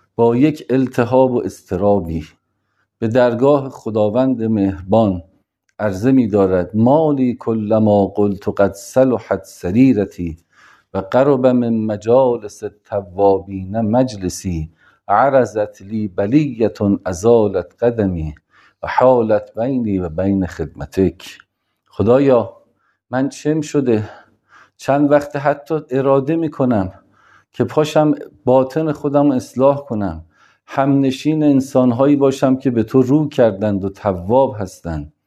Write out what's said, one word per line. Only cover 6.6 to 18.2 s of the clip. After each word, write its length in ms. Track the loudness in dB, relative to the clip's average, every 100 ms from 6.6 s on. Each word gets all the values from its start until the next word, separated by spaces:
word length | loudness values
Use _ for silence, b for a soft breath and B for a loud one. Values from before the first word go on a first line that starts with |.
| -2
"ما 380 | 0 2 4 2
لی 260 | 0 -2 -2
کل 400 | -4 -4 0 2
ما 240 | 4 4 2
قلت 400 | 0 -2 -2 -4
قد 260 | 0 0
صلحت 720 | -2 -4 0 2 0 -4 -6
سریرتی 920 | -8 -12 -2 2 4 2 -2 -6 -10 -12 _ b b b b
و 40 | -8
قرب 500 | -2 2 2 2 2
من 260 | 2 0
مجالس 920 | -2 -2 -4 2 2 2 0 -6 -12
التوابین 1160 | -14 -14 _ -8 -6 0 2 2 -2 -10 -8 -4
مجلسی، 880 | -2 0 -2 -4 -8 -8 -6 -6 -8 b b b b
عرضت 720 | 0 2 2 0 -2 -6 -8
لی 260 | -10 -6 -6
بلیة 680 | -4 0 0 0 -2 -2 0 0 0 -2
ازالت 800 | -2 2 4 2 -2 -6 -4
قدمی 520 | -2 0 -2 -4